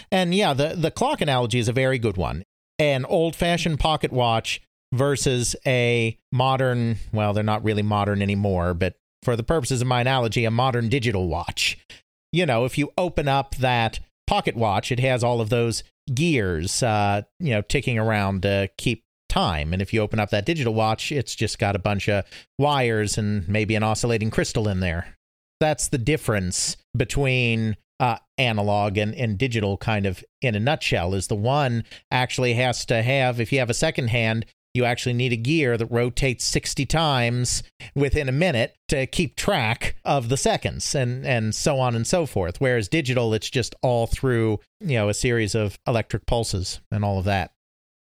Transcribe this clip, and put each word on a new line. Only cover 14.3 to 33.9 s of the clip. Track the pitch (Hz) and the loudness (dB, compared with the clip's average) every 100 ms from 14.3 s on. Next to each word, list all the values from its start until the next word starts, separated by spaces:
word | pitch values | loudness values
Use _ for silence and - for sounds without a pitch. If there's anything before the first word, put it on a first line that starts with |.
| 202 - - | 0 0 0
watch, | 110 98 - | 2 2 0
it | 120 | 0
has | 131 127 | 2 2
all | 120 120 | 2 2
of | 107 | 2
those | 120 117 107 - _ - | 2 0 -2 -8 _ -6
gears, | 123 170 135 95 82 87 - | 0 2 2 2 0 -2 0
uh, | 123 107 101 104 - - | 0 2 2 0 -4 -6
you | 165 | -2
know, | 107 | 0
ticking | - 143 131 113 | 0 -2 0 0
around | 110 107 98 95 | 0 0 0 0
to | 101 98 98 - | 2 0 -2 -2
keep | 127 110 _ _ - | -2 -2 _ _ -2
time. | 185 165 78 76 | 0 2 0 -2
And | 92 | -2
if | 98 | 0
you | 113 | 0
open | 104 110 | 0 0
up | 104 | 0
that | 104 101 | 0 0
digital | 165 117 | 0 0
watch, | 110 110 110 - | 0 0 0 -2
it's | 147 - - | -4 -4 -4
just | 110 - | -4 -2
got | 101 98 | -2 0
a | |
bunch | 104 101 - | -2 -2 0
of | 101 90 - - - | -2 -2 -14 -12 -2
wires | 143 143 120 110 104 - | 2 2 2 0 0 -2
and | 104 104 85 | -2 -2 0
maybe | 107 107 107 | 0 2 2
an | |
oscillating | 110 107 120 117 110 | 2 0 0 0 0
crystal | - - 120 107 | 0 -2 0 0
in | 92 | 0
there. | 92 85 - - _ _ _ - | -2 -2 -8 -14 _ _ _ -2
That's | 156 151 - | 0 0 -2
the | 143 | -2
difference | 113 151 - 107 90 - - - _ 117 | 0 0 0 -2 -2 -2 -4 -6 _ -4
between, | 127 143 135 127 120 113 110 104 _ - | -2 0 2 2 2 0 -2 -4 _ -2
uh, | 127 110 _ - | -2 -2 _ -2
analog | 123 107 104 104 104 101 | 0 2 2 2 2 0
and, | 104 | -2
and | 110 117 98 | -2 -2 0
digital, | 135 117 101 98 | 0 0 -2 -2
kind | - 107 98 | -2 0 0
of | 90 - - | -4 -12 -4
in | 127 104 | -2 0
a | |
nutshell, | 117 160 - 113 87 | 0 0 0 0 0
is | 98 - | -2 -2
the | 107 | -2
one | 113 147 135 117 - - - | 0 2 0 -2 -6 -12 -4
actually | 131 127 - 127 117 | -2 -2 0 0 2
has | 127 120 - | 0 0 0
to | 117 | 0
have, | 117 139 127 120 | 2 2 0 0
if | 110 | 0
you | 135 | 0
have | 120 | 0
a | 120 | 0
second | 160 | 0